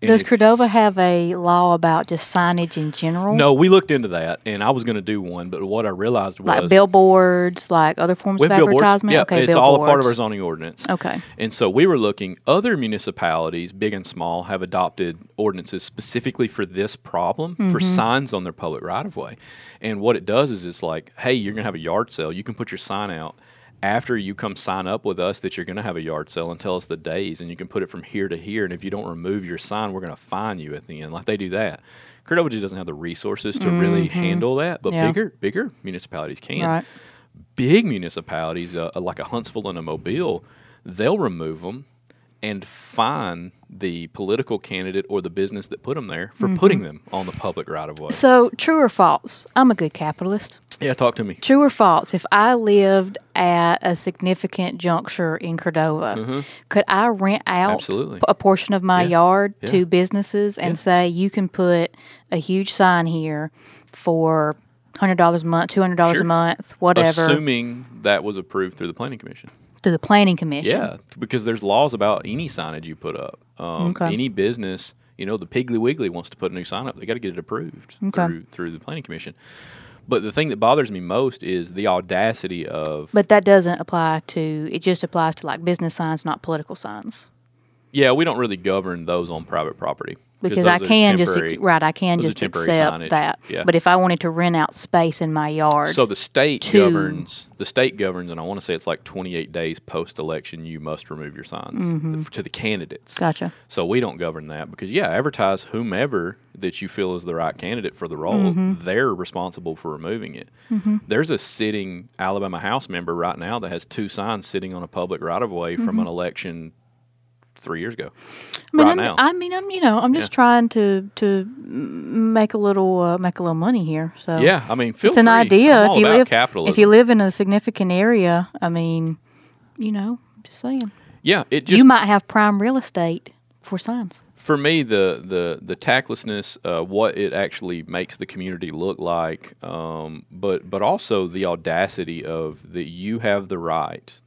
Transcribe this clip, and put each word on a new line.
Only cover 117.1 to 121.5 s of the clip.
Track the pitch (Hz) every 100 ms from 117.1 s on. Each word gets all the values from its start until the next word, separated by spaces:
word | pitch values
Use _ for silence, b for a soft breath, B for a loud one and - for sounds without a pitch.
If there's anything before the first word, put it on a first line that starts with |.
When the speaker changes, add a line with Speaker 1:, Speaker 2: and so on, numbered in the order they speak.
| _ _ _ _ _
Speaker 1:
three | - 82
years | 104
ago. | 113 - B B B B B B
Speaker 2:
I | 311
mean, | 311
Speaker 1:
Right |
Speaker 2:
I'm, | 370
Speaker 1:
now. | - -
Speaker 2:
I | 285
mean, | 359 349
I'm, | 370 392
you | 381
know, | 294 214
I'm | 247
just | 294 208
Speaker 1:
Yeah. | -
Speaker 2:
trying | 240 240 233
to, | 226 202 196 196 -
to | 208 196 196